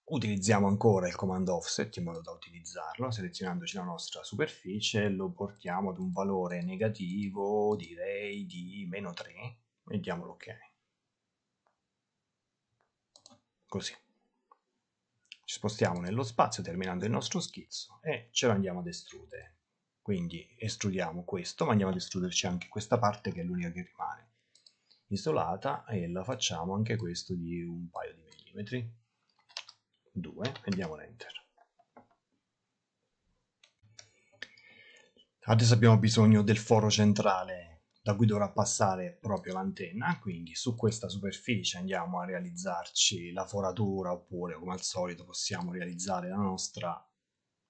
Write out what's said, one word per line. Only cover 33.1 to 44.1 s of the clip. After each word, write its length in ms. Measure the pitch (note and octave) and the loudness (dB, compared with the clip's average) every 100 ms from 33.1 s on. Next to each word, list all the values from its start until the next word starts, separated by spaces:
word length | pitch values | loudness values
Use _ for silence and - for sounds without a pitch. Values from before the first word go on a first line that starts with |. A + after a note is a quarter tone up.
| _ _ _ _ _ _ _ _ - - _ _ _ - - - - - - _ _ _ _ G#2+ | _ _ _ _ _ _ _ _ -20 -20 _ _ _ -16 -16 -20 -20 -20 -20 _ _ _ _ 4
Adesso 280 | A2 A#2 | 6 8
abbiamo 240 | A#2 A#2 G#2+ | 10 10 10
bisogno 460 | A2 A2+ G#2+ G#2+ | 8 8 10 10
del 140 | G#2 G#2+ | 8 4
foro 320 | - A2 G#2+ | 6 6 6
centrale 800 | G#2+ G#2 G2+ G#2 F#2 F#2 F2+ - - _ _ | 6 6 6 4 2 0 -8 -12 -20 _ _
da 140 | G#2+ G2+ | 0 4
cui 100 | A2+ | 6
dovrà 260 | G2+ G2+ | 6 2
passare 600 | A2 G2+ - G2+ F#2 F2 | 2 2 4 2 2 -4
proprio 400 | - G2+ F#2 F2+ | -6 -4 -2 -2
l'antenna, 680 | F#2 G2 F2+ F2 G2+ D#3 D#3+ | -4 -4 -4 -8 -2 -2 -2
quindi 360 | G2+ E2+ E2+ - | -4 -8 -8 -4
su 200 | B2 A#2 | -4 2
questa 320 | A2 - F#2 | 0 0 -4
superficie 720 | F#2+ G2 - - G#2 F2+ F2+ | -4 -4 -4 -2 0 0 -4
andiamo 420 | F#2+ F#2 F2 F2+ | -2 -2 -2 -4
a 60 | F2+ | -4
realizzarci 1040 | F2+ F2+ F2 F#2+ F2 - - - F#2 F2 | -6 -6 -6 -4 -4 -4 2 2 2 -4
la 160 | F#2 F#2 | -6 -4
foratura, 640 | G2+ F#2+ F2+ G2+ F#2+ F2+ | -2 -2 0 0 0 -2